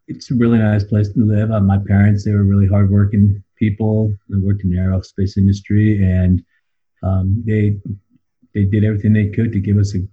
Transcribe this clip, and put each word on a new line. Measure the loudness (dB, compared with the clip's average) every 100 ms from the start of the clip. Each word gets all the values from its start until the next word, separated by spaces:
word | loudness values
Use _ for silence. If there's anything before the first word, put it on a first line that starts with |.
| -16
it's | -14 -6
a | -2
really | 2 2
nice | 2 0
place | 0 -2 -2
to | 0 0
live. | 0 0
Uh, | 0 2
my | 0 0
parents, | 2 4 2
they | 0
were | 0 2
really | 2 2
hardworking | 2 2 2 2 2 2 0 -8 _
people. | -4 -2 -2 0 -2 -4 -6
They | -4
worked | -2 -2
in | -2
the | -2
aerospace | -2 -2 -4 -6 -4 0
industry, | 2 0 -2 0 2 2
and, | 0 2 2 0 -4 _ _ _ _ _
um, | -4 -2 -2 -4 -2
they, | -2 0 -2 -8 -14 _ _ _ _ _
they | -4
did | -2 0
everything | 0 0 2
they | 2 0
could | -2 -2
to | -2
give | 0 0
us | 0
a | -2 -8